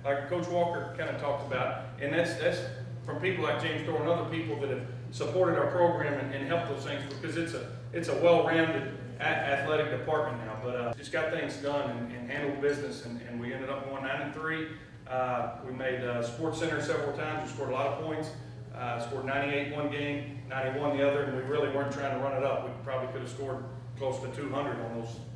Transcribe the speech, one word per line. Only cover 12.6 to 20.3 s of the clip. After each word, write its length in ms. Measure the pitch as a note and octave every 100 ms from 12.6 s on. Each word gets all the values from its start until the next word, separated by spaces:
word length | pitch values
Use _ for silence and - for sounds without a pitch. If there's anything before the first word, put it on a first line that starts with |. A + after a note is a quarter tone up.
business, 440 | C#3+ C#3 C3 A#2+ A#2+
and, 160 | A#2
and 160 | A#2+ A#2
we 140 | A#2+
ended 160 | C3 C3
up 200 | C#3 C#3
going 140 | C3+
nine 180 | C3+ C#3
and 120 | C#3+
three. 340 | D3+ D#3 D#3+ D#3 - - - -
Uh, 480 | B2+ B2+ B2 A#2+ - C3
we 80 |
made, 280 | B2+ C3 B2+
uh, 200 | B2 A#2+
Sports 380 | A#2 - D#3+ D3+
Center 200 | E3 D3
several 360 | C3 D#3 C#3+ C#3
times. 320 | D#3 D3+ -
We 60 | -
scored 160 | C3
a 20 |
lot 140 | C3 C#3
of 160 | - D#3
points. 240 | D#3 - - - - - A#2+
Uh, 240 | B2 A#2+
scored 260 | A#2 C3 B2+
ninety-eight 480 | C#3 C#3+ C#3+ C#3+ D3
one 140 | C#3+
game, 500 | C#3+ C#3+ C#3+ -